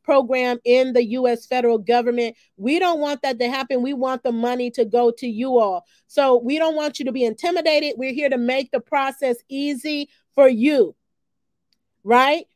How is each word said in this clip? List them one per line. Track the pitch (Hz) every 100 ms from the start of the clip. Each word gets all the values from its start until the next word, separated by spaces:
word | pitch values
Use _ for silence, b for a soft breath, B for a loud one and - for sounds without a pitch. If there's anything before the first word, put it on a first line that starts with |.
program | - 277 240 262 247 240
in | 240 247 262
the | 247 226
U | 254 247
S | 233 -
federal | 254 240 220
government. | 202 240 240 240 233 - b -
We | 220 330
don't | 359 320
want | 294 285
that | 277 233
to | 240
happen. | 269 262 254
We | 254
want | 269 262 254
the | 254
money | 233 240 247 247
to | 247 214
go | 240 240
to | 233 247
you | 214 262 247
all. | 202 180 - b _
So | - 269 247
we | 240 311
don't | 320 302
want | 302 -
you | 262
to |
be | 254 240
intimidated. | 220 349 359 320 302 294 226
We're | 262
here | 254 285
to | 254
make | 240 262 262
the | 254
process | - 285 269 269 262 240 _
easy | 269 294 262 311 294 285 b _
for | - 269
you, | 220 277 285 180 - _ _ _ _ _ _ _ _ _ _
right? | 196 240 269 330 -